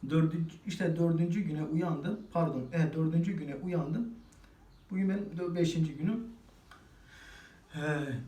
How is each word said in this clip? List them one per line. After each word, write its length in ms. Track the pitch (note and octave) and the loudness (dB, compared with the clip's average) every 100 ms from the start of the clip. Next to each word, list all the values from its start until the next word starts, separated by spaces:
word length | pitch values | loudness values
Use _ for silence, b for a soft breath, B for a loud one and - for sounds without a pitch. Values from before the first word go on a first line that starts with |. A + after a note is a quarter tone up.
| C3+ | 2
Dördüncü, 460 | D#3+ D#3+ E3+ - - - | 4 4 2 -4 -6 -8
işte 300 | F3 F3 D#3 | -2 0 4
dördüncü 460 | E3+ E3 E3+ G3+ | 4 4 2 2
güne 220 | E3 D3+ | 0 -2
uyandım. 560 | D3+ D#3+ F3 D3 D#3+ G#3+ - | 0 0 0 0 -2 -6 -2
Pardon, 300 | E3+ D#3+ C3 B2 | 0 2 0 -2
evet, 220 | E3+ D#3+ D#3+ | 2 2 2
dördüncü 360 | D#3+ E3 F3 | 2 2 0
güne 240 | E3+ D3 C#3 | -2 -4 -6
uyandım. 580 | F3+ F3 D3+ F#3 A#3 - - B B B B - - | -2 -2 0 -2 -4 -6 -18 B B B B -20 -6
Bugün 180 | F#3+ F#3+ | 0 2
benim 200 | G3 - E3+ | 0 -2 -4
dö-, 180 | F3 F3 | -2 2
beşinci 400 | E3 E3 D#3 C#3+ | 2 2 0 0
günüm. 320 | E3+ A#3 - - - - - B B B B B B B B B - D#3 | 0 0 -4 -14 -20 -20 -20 B B B B B B B B B -14 -6
Ee, 40 | D#3 D3+ C#3 A#2+ | -2 -2 -2 -4